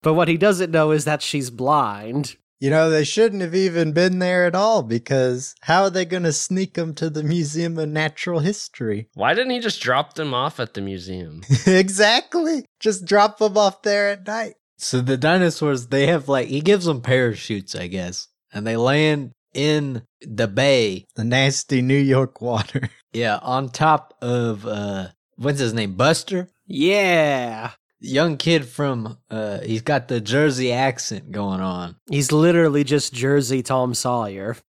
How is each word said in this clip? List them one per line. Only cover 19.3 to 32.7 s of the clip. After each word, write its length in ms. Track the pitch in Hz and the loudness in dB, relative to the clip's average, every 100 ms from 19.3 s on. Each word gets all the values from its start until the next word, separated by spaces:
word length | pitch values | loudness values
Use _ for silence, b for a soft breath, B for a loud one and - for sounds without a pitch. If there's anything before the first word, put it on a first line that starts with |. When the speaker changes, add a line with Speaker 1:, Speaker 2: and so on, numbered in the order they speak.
| _ _ | _ _
Speaker 4:
in 480 | - 147 151 143 123 - _ | -4 0 0 -2 -8 -12 _
the 260 | - 110 113 | -12 -4 -2
bay. 580 | 98 139 131 107 92 _ - | 2 4 4 2 -2 _ -6
Speaker 2:
The 80 | 113 | 0
nasty 580 | 127 135 135 - 135 | 2 2 0 -2 0
New 100 | 127 139 | 4 2
York 420 | 139 131 131 - | 4 2 2 -4
water. 480 | 120 113 - 139 123 _ | -4 -4 -4 -6 -6 _
<laughs> 180 | _ | _
Speaker 4:
Yeah, 240 | 113 117 104 | -4 -2 -2
on 280 | 123 127 135 | -2 -4 -4
top 460 | - 156 151 - _ | 0 2 2 0 _
of, 440 | 120 123 117 104 113 | -2 0 -2 -4 -6
uh, 440 | 104 104 98 90 _ _ - | -6 -4 -6 -8 _ _ -6
what's 240 | 131 143 | -4 0
his 140 | 123 | -2
name, 220 | 113 104 92 | -2 -4 2
Buster? 540 | 135 165 - 185 180 _ - | 2 2 -2 -6 -8 _ -10
Speaker 1:
Yeah. 1040 | 147 165 202 190 170 151 139 117 110 117 - _ _ | 0 2 4 4 4 2 0 -4 -8 -12 -14 _ _
Speaker 4:
Young 380 | - 135 170 143 | -4 0 0 0
kid 280 | 165 165 123 | 0 0 0
from, 520 | - 143 123 110 120 _ | -4 -4 -2 -6 -12 _
uh, 300 | 110 107 98 | -8 -6 -6
he's 200 | 110 110 | -4 -4
got 260 | 117 143 123 | 0 -2 0
the 140 | 120 | -6
Jersey 500 | 104 131 156 127 127 | 0 2 2 2 -2
accent 600 | 120 135 123 - 101 - | 2 0 -2 -8 -10 -10
going 300 | 101 101 95 | -6 -4 -4
on. 340 | 92 90 87 - - | -4 -6 -10 -14 -6
Speaker 1:
He's 200 | 143 139 | -2 2
literally 520 | 151 170 170 160 | 4 4 6 4